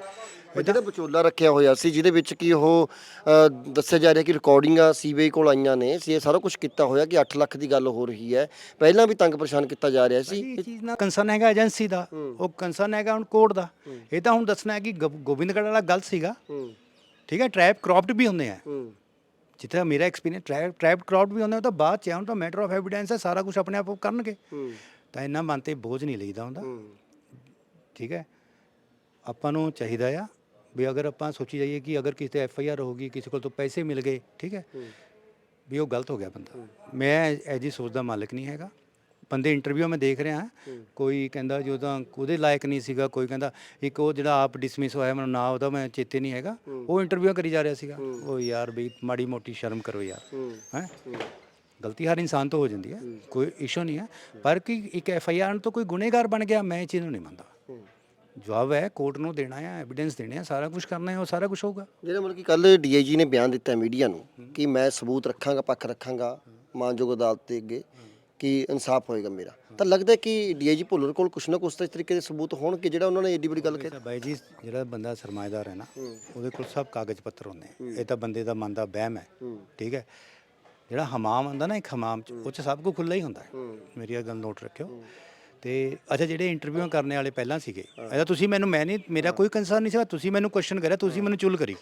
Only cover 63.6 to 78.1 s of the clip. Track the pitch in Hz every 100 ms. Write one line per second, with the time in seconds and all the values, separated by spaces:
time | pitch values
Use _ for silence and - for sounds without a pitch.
63.6 | - 117 113 127 127 85 - - 123 147
64.6 | 147 131 135 - 120 131 127 117 139 139
65.6 | 131 123 117 117 131 127 120 127 _ 113
66.6 | _ 131 123 120 123 117 117 110 - 120
67.6 | 110 117 - - 113 _ _ - 139 135
68.6 | 135 139 131 131 - 110 101 95 87 -
69.6 | _ - 196 190 190 226 226 220 208 151
70.6 | 143 156 180 151 139 147 180 160 - 170
71.6 | 175 - 175 165 170 180 - 156 160 147
72.6 | 156 185 180 165 185 185 190 170 156 156
73.6 | 151 151 160 143 117 123 127 147 - -
74.6 | 117 123 127 120 113 117 101 104 101 107
75.6 | 101 92 110 135 127 113 - 123 123 -
76.6 | 127 - 135 117 110 107 - - 101 87
77.6 | 82 - 127 113 113